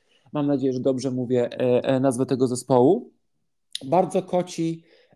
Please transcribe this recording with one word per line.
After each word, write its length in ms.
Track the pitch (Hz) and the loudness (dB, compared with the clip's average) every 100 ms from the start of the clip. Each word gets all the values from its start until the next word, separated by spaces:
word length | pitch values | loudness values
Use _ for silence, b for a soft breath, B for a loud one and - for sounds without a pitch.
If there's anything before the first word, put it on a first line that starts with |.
| _ _ _ | _ _ _
Mam 140 | 147 143 | -4 -2
nadzieję, 260 | 139 135 | 0 0
że 60 | 127 | 0
dobrze 320 | 135 131 131 | -2 -2 -2
mówię, 380 | 127 120 123 120 | -4 0 0 0
e, 320 | - 123 123 | -2 0 2
e, 160 | - 131 | 2 0
nazwę 260 | 135 120 131 | 2 0 -2
tego 220 | 127 127 | 0 0
zespołu. 640 | 123 - 127 131 220 - _ _ _ _ _ _ - 135 | -2 2 4 6 4 -2 _ _ _ _ _ _ -12 -2
Bardzo 360 | 170 170 185 | 0 0 -2
koci, 640 | 185 180 180 - 165 165 b b b | -2 -4 -4 -6 -6 -6 b b b